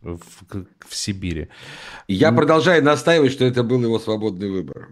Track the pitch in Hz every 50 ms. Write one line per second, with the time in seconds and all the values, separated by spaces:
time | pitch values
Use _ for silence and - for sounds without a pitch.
0 | - 87 87 85 - - - - 92 - - 98 90 - _ _ - - - -
1 | - 107 98 95 95 87 82 78 76 - - - - - - - - - - -
2 | - - 95 92 147 160 - 160 151 151 160 160 - 185 175 156 139 147 147 143
3 | - 170 170 160 143 127 135 - 127 127 127 123 120 113 127 127 117 117 113 110
4 | - 107 110 107 107 107 92 90 101 98 95 92 82 - - - - -